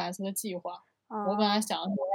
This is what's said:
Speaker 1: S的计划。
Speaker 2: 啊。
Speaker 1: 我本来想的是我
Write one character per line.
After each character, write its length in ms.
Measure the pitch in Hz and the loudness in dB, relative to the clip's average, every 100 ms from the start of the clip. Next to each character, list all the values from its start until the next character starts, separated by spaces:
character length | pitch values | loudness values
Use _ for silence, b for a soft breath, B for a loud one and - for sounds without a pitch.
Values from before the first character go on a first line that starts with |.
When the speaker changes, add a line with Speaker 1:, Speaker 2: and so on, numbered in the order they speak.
Speaker 1:
S 220 | 175 180 | -2 -2
的 80 | 190 | -4
计 240 | 196 214 180 | -4 -4 -6
划。 280 | 175 180 - _ - | -6 -10 -16 _ -10
Speaker 2:
啊。 180 | 220 202 | -2 0
Speaker 1:
我 80 | 208 | 4
本 120 | 208 | 4
来 120 | 208 | 4
想 180 | 214 165 | 2 -2
的 20 | 180 | 0
是 20 | 196 | -2
我 60 | 185 | 0